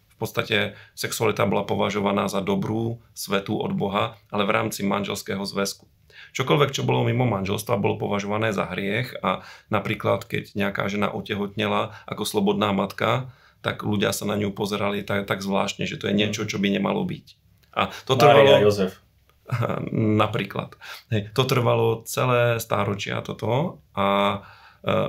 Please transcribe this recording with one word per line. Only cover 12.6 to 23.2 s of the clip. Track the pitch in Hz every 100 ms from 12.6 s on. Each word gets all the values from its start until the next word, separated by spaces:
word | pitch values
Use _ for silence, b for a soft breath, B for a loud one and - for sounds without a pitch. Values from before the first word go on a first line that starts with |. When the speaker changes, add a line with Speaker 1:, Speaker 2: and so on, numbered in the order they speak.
| 104
Speaker 1:
matka, | 98 98 - 110 123 131 B B B
tak | 110 107 -
ľudia | 104 104
sa | 98 104
na |
ňu | 104 104
pozerali | 101 101 104 101 101 98
tak, | 101
tak | 98 101
zvláštne, | 98 98 98 - 95
že |
to | - 104
je | 101
niečo, | 107 107
čo | 104 107
by | 98
nemalo | 98 98 98 92
byť. | - - - _ _ _
A | - 98 -
to | - 131
Speaker 2:
Mária, |
Speaker 1:
trvalo | - - 139 139 104
Speaker 2:
Jozef. | 101 92 - _ _ _ _ -
Speaker 1:
<laughs> | 123 - - -
Napríklad. | - 107 107 107 110 98 - - - B B B
Hej, | 110 104
to | -
trvalo | 127 127 120 117 117 113
celé | - - 127 120 120 117
stáročia | - 104 101 98 120 117